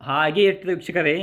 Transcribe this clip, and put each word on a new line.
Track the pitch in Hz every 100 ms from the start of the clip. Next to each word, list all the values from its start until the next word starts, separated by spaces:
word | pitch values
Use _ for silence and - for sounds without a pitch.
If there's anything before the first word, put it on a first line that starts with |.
ಹಾಗೆ | - 139 156 160
ಇರ್ತದೆ | 196 196 175
ವೀಕ್ಷಕರೇ, | 175 - 180 156 160